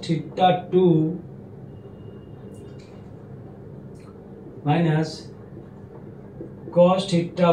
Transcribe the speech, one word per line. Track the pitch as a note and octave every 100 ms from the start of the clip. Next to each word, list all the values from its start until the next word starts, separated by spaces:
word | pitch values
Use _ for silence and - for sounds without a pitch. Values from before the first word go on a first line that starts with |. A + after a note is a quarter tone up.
theta | - D#3 - - F#3 F3+ -
टू | F#3 F3+ D#3 D#3+ F3+ - - - - - - - - - - - - - - - - - - - - - - - - - - - - - - - - - - C#3+
minus | E3 E3 D#3 D#3 - - - - - - - - - - - - - - - - E3+
cos | F3 F#3+ -
theta | E3+ F3 - F3